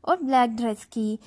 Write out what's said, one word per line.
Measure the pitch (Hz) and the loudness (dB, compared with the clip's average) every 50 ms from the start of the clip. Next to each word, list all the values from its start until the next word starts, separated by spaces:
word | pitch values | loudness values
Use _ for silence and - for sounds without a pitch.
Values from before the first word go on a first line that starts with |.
| - | -2
और | - 349 370 311 | -2 -2 0 0
ब्लैक | 254 269 254 247 240 220 | 2 4 4 4 2 0
ड्रेस | 220 233 226 214 - - | -2 -2 -4 -4 -6 -10
की, | - - 233 220 214 214 220 _ | -10 -6 -4 -4 -2 -4 -6 _